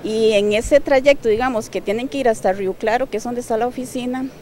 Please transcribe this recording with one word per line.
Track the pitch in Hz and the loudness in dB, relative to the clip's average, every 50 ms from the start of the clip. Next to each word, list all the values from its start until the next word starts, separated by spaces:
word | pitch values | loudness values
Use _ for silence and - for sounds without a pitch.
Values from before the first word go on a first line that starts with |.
| - | -4
Y | 214 220 220 226 214 220 | -4 0 2 2 4 4
en | 202 202 208 208 | 4 2 2 0
ese | 214 240 - 302 277 | 0 2 4 4 4
trayecto, | - - 285 262 262 285 285 285 - | 4 4 2 4 6 4 4 4 2
digamos, | 226 208 220 254 262 247 220 226 - | 0 0 2 0 -2 -2 -4 -6 -4
que | - 190 | -8 -6
tienen | 185 - 190 233 247 | -4 -4 -4 -4 -4
que | 269 - 277 | -4 -4 0
ir | 262 240 | 2 2
hasta | 220 - - 196 185 | 0 2 0 -2 0
Río | 202 196 185 190 | 0 -2 -4 -4
Claro, | - - 214 220 247 175 - | -2 -2 0 0 0 -2 -2
que | - | -6
es | 214 - | -6 -6
donde | 240 240 240 | -6 -8 -8
está | 240 - 233 | -4 -4 -2
la | 220 233 | -2 -2
oficina | 247 247 262 254 254 - 254 240 247 247 262 262 269 - - | -2 -4 -6 -10 -8 -8 -6 -6 -4 -4 -6 -6 -8 -10 -14